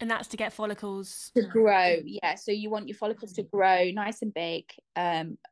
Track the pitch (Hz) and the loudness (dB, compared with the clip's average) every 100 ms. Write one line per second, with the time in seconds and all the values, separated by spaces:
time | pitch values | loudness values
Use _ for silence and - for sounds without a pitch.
0 | 226 226 - 214 214 - 214 202 208 196 | -4 -4 -6 -8 -8 -6 -6 -6 -8 -8
1 | 190 - - 247 202 226 214 196 180 165 | -10 -12 -4 -2 2 4 6 6 6 2
2 | 156 202 170 185 - 208 214 214 208 208 | -2 -4 -4 -2 -2 -4 -2 -6 -6 -6
3 | 214 214 214 185 180 202 190 185 180 202 | -4 -4 -8 -8 -4 4 6 6 4 0
4 | 208 226 220 165 170 165 - - _ - | -4 -4 -6 -4 -4 -4 -8 -20 _ -4
5 | 175 165 160 160 - | 0 0 -4 -10 -16